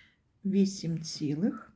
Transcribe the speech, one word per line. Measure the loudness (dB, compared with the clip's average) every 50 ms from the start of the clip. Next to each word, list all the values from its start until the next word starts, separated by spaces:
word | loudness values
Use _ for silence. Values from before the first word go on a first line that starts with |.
| -20 _ _ _ _ _ _ _ -4
Вісім | 2 4 4 4 4 2 -4 -4 -4 -4 -4
цілих | -4 -8 -6 -4 -2 -2 0 2 0 0 0 -2 -12 -18 -20